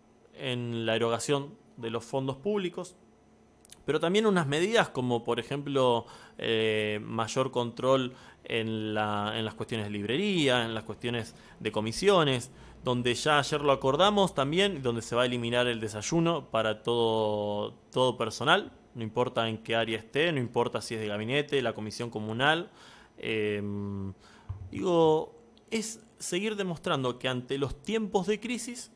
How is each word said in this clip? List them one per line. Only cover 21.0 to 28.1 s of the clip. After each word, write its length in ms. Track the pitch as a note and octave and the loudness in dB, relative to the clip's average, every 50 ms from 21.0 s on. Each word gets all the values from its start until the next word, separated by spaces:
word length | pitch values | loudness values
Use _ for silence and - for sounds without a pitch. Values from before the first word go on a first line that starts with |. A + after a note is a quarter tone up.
de 60 | A2 | -4
gabinete, 540 | G#2 G#2 G#2 G#2+ A2+ C3+ D3 C#3+ D3 D3 C#3 | -4 -4 -4 -2 0 0 -2 0 0 0 0
la 120 | B2 A2+ G#2+ | 0 0 -4
comisión 360 | - G#2+ G#2+ - - A#2+ A#2 | -4 -8 -8 -6 -6 -8 -6
comunal. 600 | - A2 G#2+ G#2+ A2 A#2 C3+ D3 D#3 E3 F#3+ - - - - - - - - - _ | -6 -6 -6 -6 -2 2 2 2 2 2 -2 -8 -14 -20 -20 -20 -20 -20 -20 -20 _
Em, 960 | - - A#2 A2+ A2 G#2 G#2 G#2 G2+ G2+ G2+ G2+ G2+ G2+ G2+ G2 G2 G2 F#2+ F#2+ - - - - - - - - - - - | -10 -6 -2 -2 0 0 0 -2 -2 -4 -6 -6 -6 -6 -6 -6 -6 -8 -8 -10 -12 -18 -20 -20 -20 -14 -14 -12 -12 -12 -10
digo, 640 | - - F#3+ F#3+ F3 E3+ E3 D#3 D#3 D#3+ - - - - - - - - _ - | -8 -4 0 2 4 6 6 6 6 4 0 -4 -12 -20 -20 -20 -20 -20 _ -6
es 300 | A3 A3+ G#3 - - - - - - - | -4 -4 -4 -6 -10 -12 -16 -20 -16 -12
seguir 360 | - - F3+ F3+ G3+ A3 G#3+ | -8 -4 -4 -2 -2 -2 -2
demostrando 640 | G3+ G3 F3+ D#3+ - - F#3 E3 C#3 C3 B2 A#2+ B2 | -2 -2 -4 -4 -4 -2 -2 0 0 0 0 -2 -2
que 80 | - | -4
ante 300 | C3 B2+ B2 B2 - C3+ | -2 -2 -4 -4 -4 -2
los 240 | C#3 C#3 B2+ - - | -2 -2 -4 -4 -8
tiempos 460 | - - G#3+ A3+ A3 F#3+ | -6 -4 -2 -2 -2 0